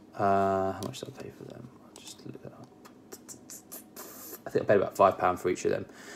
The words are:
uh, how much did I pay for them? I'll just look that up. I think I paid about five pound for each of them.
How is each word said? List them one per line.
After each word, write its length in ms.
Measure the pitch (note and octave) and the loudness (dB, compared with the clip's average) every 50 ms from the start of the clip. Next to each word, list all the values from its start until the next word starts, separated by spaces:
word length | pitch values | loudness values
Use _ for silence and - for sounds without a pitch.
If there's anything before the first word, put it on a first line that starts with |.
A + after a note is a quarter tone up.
| - - - | -20 -12 -2
uh, 560 | - G#2 G2 G2 G2 G2 G2 F#2+ F#2+ F#2+ F#2+ | 2 4 4 6 6 4 4 4 2 2 0
how 80 | F#2+ - - | -2 -4 -6
much 160 | - - - | -8 -8 -8
did 100 | - - | -10 -10
I 120 | - - | -10 -12
pay 80 | - - | -14 -14
for 140 | - - - | -14 -14 -16
them? 240 | - - - - - - - - | -14 -14 -16 -16 -18 -18 -20 -20
I'll 160 | - - - | -20 -20 -20
just 240 | - - - - - | -18 -18 -18 -16 -14
look 160 | - - - | -14 -14 -14
that 100 | - - | -14 -16
up. 140 | - - - - - - - - - - - - - - - - - - - - - - - - - - - - - - - - - - - - - - - | -16 -16 -18 -20 -20 -20 -20 -20 -20 -20 -20 -20 -20 -18 -16 -16 -18 -18 -16 -18 -18 -18 -16 -16 -16 -16 -16 -16 -18 -16 -16 -16 -16 -16 -14 -14 -14 -14 -6
I 40 | - | -2
think 140 | - - - | 0 2 4
I 40 | - | 6
paid 80 | G#2+ | 6
about 200 | G2 - - - | 6 4 2 4
five 220 | - G2 F#2+ - - | 6 6 6 6 6
pound 220 | F2+ F2+ F2 - | 2 2 2 2
for 80 | - - | 0 0
each 160 | - - - | 0 0 0
of 60 | - | 0
them. 160 | F#2+ - - - - - - - - | 0 0 -2 -8 -14 -18 -18 -18 -18